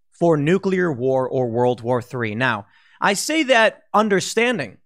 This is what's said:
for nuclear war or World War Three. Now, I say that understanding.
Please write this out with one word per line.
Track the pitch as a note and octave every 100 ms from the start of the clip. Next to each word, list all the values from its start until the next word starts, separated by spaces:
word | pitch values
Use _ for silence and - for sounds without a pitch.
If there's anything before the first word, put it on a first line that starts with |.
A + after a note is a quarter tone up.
| _
for | - E3+ D#3
nuclear | C#3+ F#3+ G3 F#3 F3+
war | A#2+ C3 C3 B2+
or | C3 B2
World | A#2 B2 A#2
War | A2+ B2
Three. | - B2+ A2+
Now, | G#2+ C3 G#2+ - _ _ -
I | C4+
say | G3+ - D#4
that | C4 A#3+ G#3+ - _
understanding. | G3+ A3 F#3+ - - A#3+ A3+ G2+ -